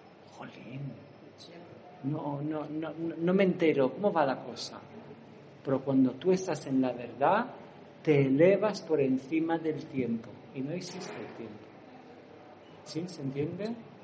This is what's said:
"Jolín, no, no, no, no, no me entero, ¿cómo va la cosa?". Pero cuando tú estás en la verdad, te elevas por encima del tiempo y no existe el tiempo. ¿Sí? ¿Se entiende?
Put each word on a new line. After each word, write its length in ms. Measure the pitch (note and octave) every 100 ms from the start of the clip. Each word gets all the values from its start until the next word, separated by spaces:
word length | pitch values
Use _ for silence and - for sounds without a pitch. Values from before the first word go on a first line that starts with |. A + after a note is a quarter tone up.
| - - - -
"Jolín, 460 | - - - C3+ C3+ - - - - - - - - - - -
no, 360 | C3+ D#3 D3 C#3+
no, 260 | D3+ D#3 D3
no, 220 | D#3 D#3+
no, 240 | D#3 E3 D#3+
no 160 | E3+
me 80 | F#3+
entero, 480 | F#3+ E3+ E3 C#3 B2+
¿cómo 200 | F3+ G3+
va 120 | E3+
la 140 | C#3 C3
cosa?". 340 | B2+ A2 - G#2+ - - - - - - - -
Pero 160 | D3 C3
cuando 320 | - C3+ B2+
tú 180 | B2 F3+
estás 340 | F#3 F#3 D3 C#3+
en 140 | C3
la 120 | B2+
verdad, 540 | A#2+ A#2 A2+ D3 G#3 B3+ - - - - -
te 240 | - C#3+ C3+
elevas 540 | C3+ F3 G3 G#3+ F#3+
por 180 | - D3
encima 580 | C3 C3 - D#3+ E3 E3
del 280 | D#3+ C#3 -
tiempo 420 | C3+ A#2 A2+ - - -
y 60 | C#3
no 100 | C3+
existe 400 | F3 - F#3 - B2+
el 160 | G#2 -
tiempo. 200 | A2+ G#2 - - - - - - - - - - - -
¿Sí? 200 | - D#3 F3+
¿Se 160 | -
entiende? 420 | C3+ C#3 D#3 F3 G#3+ A#3 - -